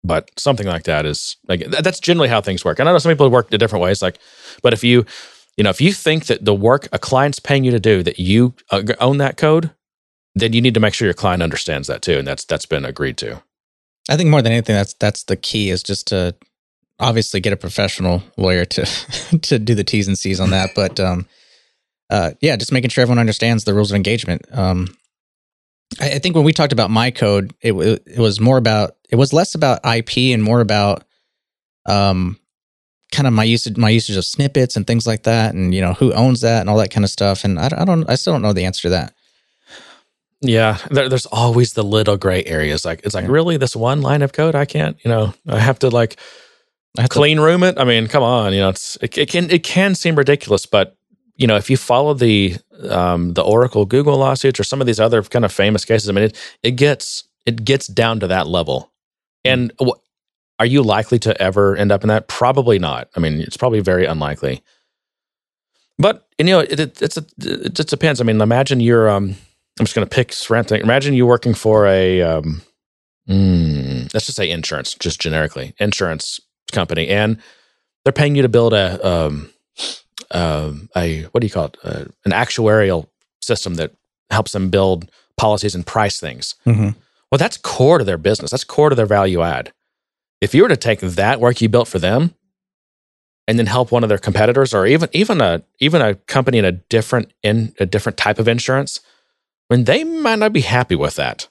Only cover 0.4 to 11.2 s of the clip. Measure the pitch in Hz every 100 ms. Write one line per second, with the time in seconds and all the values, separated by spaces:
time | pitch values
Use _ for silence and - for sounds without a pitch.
0.4 | 143 120 98 82 - 76 76 73 - -
1.4 | - 170 - 147 170 185 - 170 131 113
2.4 | 101 92 - 76 151 180 165 151 135 123
3.4 | 113 107 110 104 90 98 92 - _ -
4.4 | - - 123 110 120 120 107 - - _
5.4 | _ - 104 92 160 196 160 160 - 113
6.4 | 104 101 107 139 - 110 - 131 143 139
7.4 | - 139 127 120 107 98 82 - 90 107
8.4 | 123 - _ 98 104 - 123 139 135 -
9.4 | 151 156 165 _ _ _ _ _ _ 98
10.4 | 113 117 127 110 107 - 107 85